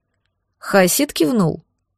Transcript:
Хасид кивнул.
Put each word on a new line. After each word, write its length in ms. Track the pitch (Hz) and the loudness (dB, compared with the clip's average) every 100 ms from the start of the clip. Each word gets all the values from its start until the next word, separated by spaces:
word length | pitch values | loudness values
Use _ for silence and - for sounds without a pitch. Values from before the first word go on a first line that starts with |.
| _ _ _ _ _ _ | _ _ _ _ _ _
Хасид 560 | - 196 185 - 294 | -2 2 2 0 -4
кивнул. 500 | - 302 240 170 - _ _ _ | -2 0 0 0 -2 _ _ _